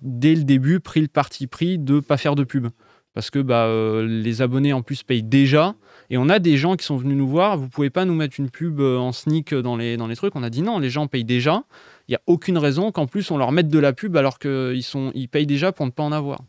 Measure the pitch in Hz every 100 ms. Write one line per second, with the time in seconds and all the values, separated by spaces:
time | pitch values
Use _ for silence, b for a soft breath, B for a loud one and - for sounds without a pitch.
0 | 131 123 143 160 139 135 135 180 - 156
1 | 151 - 143 - 131 - 170 185 135 143
2 | 143 143 156 143 135 139 117 - b b
3 | b - - 139 135 117 113 113 110 110
4 | 113 113 110 113 127 131 143 135 117 139
5 | - 123 110 135 139 151 175 208 b b
6 | b 127 139 202 170 143 160 190 - 139
7 | 131 139 135 151 202 180 131 135 139 180
8 | 185 160 151 - 139 - 170 147 135 127
9 | 127 120 156 156 147 139 123 117 117 117
10 | 113 117 202 151 120 120 196 214 131 139
11 | 147 131 113 123 135 190 - B B B
12 | B 123 - 170 - 170 147 139 214 -
13 | 139 208 190 156 123 156 160 156 143 127
14 | 214 165 135 - 143 135 127 127 120 143
15 | 135 131 127 151 151 143 180 185 135 123
16 | 151 151 139 135